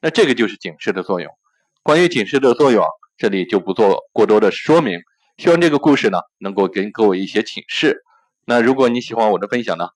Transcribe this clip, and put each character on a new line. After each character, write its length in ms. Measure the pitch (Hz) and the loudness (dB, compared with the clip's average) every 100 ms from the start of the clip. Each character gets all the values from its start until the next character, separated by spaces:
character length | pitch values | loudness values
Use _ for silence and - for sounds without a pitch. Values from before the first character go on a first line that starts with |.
那 80 | 160 | -2
这 160 | 160 175 | 0 0
个 80 | |
就 140 | 120 110 | 2 -2
是 100 | - | -4
警 160 | 90 80 | -14 -10
示 140 | - | -6
的 100 | 95 | -6
作 180 | 90 92 | -4 -6
用。 100 | 78 _ _ _ _ _ | -6 _ _ _ _ _
关 180 | - 151 | 0 2
于 60 | 175 | 2
警 180 | 139 101 | 0 -2
示 140 | 139 | 0
的 160 | 131 120 | 2 4
作 160 | 143 | 4
用 120 | 110 | 4
啊， 60 | 78 - _ _ | 0 -4 _ _
这 100 | 110 | -4
里 180 | 98 87 | -4 -2
就 140 | 104 | -4
不 140 | 90 | -4
做 260 | 95 104 95 - | 0 2 0 -4
过 120 | - 104 | -2 2
多 140 | 107 | 4
的 100 | 104 | 2
说 320 | - - 160 | -2 2 2
明。 200 | 139 85 _ _ _ _ | 2 -6 _ _ _ _
希 120 | - | 2
望 100 | 170 | 2
这 80 | 170 | 2
个 80 | 147 | 2
故 180 | 160 139 | 2 2
事 140 | 107 | 0
呢， 100 | 92 - _ | -2 -6 _
能 160 | 95 98 | -10 -2
够 120 | 95 | -2
给 220 | 101 104 | -2 -8
各 180 | 107 107 | 0 0
位 120 | 95 | 0
一 80 | 95 | -2
些 160 | 104 | -4
启 220 | - - - | -6 -12 -12
示。 360 | - 156 - _ _ _ _ - | -2 -2 -2 _ _ _ _ -2
那 160 | 120 | 0
如 120 | 117 | 2
果 160 | 131 123 | 2 2
你 100 | 120 | 0
喜 140 | 117 | -6
欢 160 | 113 110 | -2 0
我 80 | 92 | 0
的 100 | 101 | -2
分 160 | 123 | -6
享 140 | 107 82 | -4 -6
呢 120 | 90 | -8